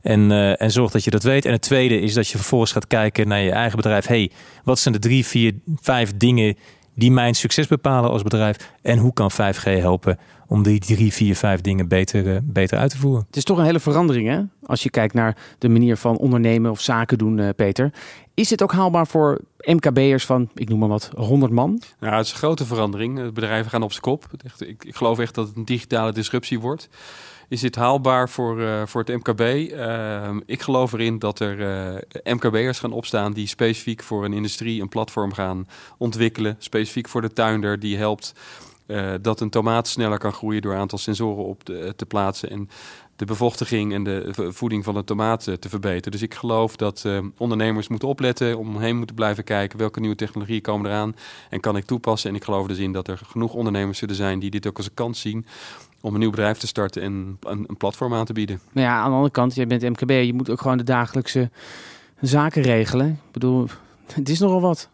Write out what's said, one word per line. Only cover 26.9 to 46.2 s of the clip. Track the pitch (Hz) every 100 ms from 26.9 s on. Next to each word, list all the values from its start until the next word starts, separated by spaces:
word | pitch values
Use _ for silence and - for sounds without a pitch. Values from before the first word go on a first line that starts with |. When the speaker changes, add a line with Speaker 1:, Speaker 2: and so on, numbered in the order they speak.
| - - - - - _
Speaker 3:
Is | 123
dit | 123 117
haalbaar | 120 139 131 127 123
voor, | - 120 113
eh, | 113 107 107
voor | 120 113
het | 123
M |
K | 120 107
B? |
Ehm, | 117 139 160 151 117 113 110 101 101 104 -
ik | 117
geloof | - 127 127
erin | 113 117 110
dat | 110 -
er, | 104 101 98 95 92 95 - -
eh, | -
M | 120
K | 117
B'ers | 110 127 123
gaan | 120
opstaan | 113 - 110 104
die | 104 104
specifiek | - 113 113 - 110
voor | - 107 104
een |
industrie | 104 107 - 117 113
een | 95
platform | - 110 - 98
gaan | 95 95 92 92 - - _
ontwikkelen. | 120 110 113 113 107 107
Specifiek | - 110 107 127 113
voor | 120
de | 113
tuinder | 113 113 110 104 104
die | 104 101
helpt, | 107 104 - - - - - _ -
eh, | 104 98 92
dat | 110 110
een | 110
tomaat | 117 110 117 113
sneller | - 110 104
kan | 107
groeien | - 107 107
door | 101
een | 95
aantal | 98 101
sensoren | - 101 113 101 95
op | 98
te, | - 90 87 101
te | 98
plaatsen | 104 98 101 -
en | 104 101 - - - _ -
de | 101
bevochtiging | 104 120 - 117 113 104
en | 101
de | 101 98 92
v-, | 98 90 95
voeding | 120 107
van | 101
de | 101
tomaat, | 98 104 110 113 -
eh, |
te | 90 98
verbeteren. | 107 101 90 104
Dus | 101